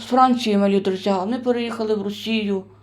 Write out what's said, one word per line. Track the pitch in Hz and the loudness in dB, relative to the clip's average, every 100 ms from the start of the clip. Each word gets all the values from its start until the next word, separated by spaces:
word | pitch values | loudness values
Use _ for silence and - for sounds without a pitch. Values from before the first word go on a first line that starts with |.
з | |
Франції, | - 254 262 247 220 202 | 0 4 4 4 2 2
мої | 202 196 | 4 2
друзі, | 196 190 202 | 0 -2 0
вони | 190 190 247 | 0 -2 -4
переїхали | 247 240 233 226 220 | -2 -2 -2 -4 -2
в | 208 | -2
Росію, | 202 208 214 220 202 196 190 - | -4 -6 -4 -2 0 -4 -6 -20